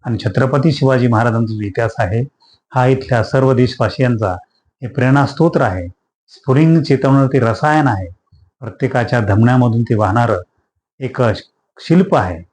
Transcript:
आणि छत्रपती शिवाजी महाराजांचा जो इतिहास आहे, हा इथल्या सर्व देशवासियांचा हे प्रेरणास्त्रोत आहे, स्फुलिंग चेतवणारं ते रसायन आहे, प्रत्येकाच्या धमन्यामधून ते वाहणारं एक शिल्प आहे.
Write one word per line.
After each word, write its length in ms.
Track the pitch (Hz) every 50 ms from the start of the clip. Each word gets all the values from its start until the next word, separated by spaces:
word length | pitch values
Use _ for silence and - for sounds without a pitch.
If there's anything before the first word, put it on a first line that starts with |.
| _
आणि 140 | 131 110 104
छत्रपती 540 | - 120 98 - 127 123 113 143 - 170 135
शिवाजी 340 | - 135 135 131 127 120
महाराजांचा 480 | 123 117 110 117 120 113 113 117 110 110
जो 60 | 107
इतिहास 320 | 104 101 98 - 117 110 - -
आहे, 260 | 113 90 95 113 127 143 _ _ _ _ _ _ _ _ -
हा 120 | 131 127
इथल्या 380 | 127 135 131 127 - 131 117 110
सर्व 280 | - - 135 131 131 135
देशवासियांचा 840 | 123 127 117 - - 123 107 - - 135 123 120 110 110 98 90 90 - _ _ _ _ _ _ _ 139
हे 60 | 110
प्रेरणास्त्रोत 640 | - - 123 127 135 143 139 - - - 160 165 -
आहे, 320 | 151 139 110 92 92 87 87 - _ _ _ _ _ _ _
स्फुलिंग 540 | - - _ - 131 139 156 160 165 165 135
चेतवणारं 440 | - 143 123 - 135 135 139 135
ते 140 | 131 - 139
रसायन 480 | 120 113 110 - - 151 151 156 147 131
आहे, 180 | 113 95 92 85 87 _ _ _ _ _ _ _ _ _
प्रत्येकाच्या 600 | 120 110 - _ - 123 - 131 117 - - 120
धमन्यामधून 600 | 107 101 101 101 113 123 127 127 123 120 110 117 120
ते 120 | - 120
वाहणारं 460 | 104 107 95 98 120 120 113 107 90 87 _ _ _ _ _ _ _ _ _ _ _
एक 220 | 135 123 - 139 127 113 98 - - _ _ _ _ _ _ -
शिल्प 340 | - - 160 175 190 190 -
आहे. 280 | 143 101 90 87 80 87 _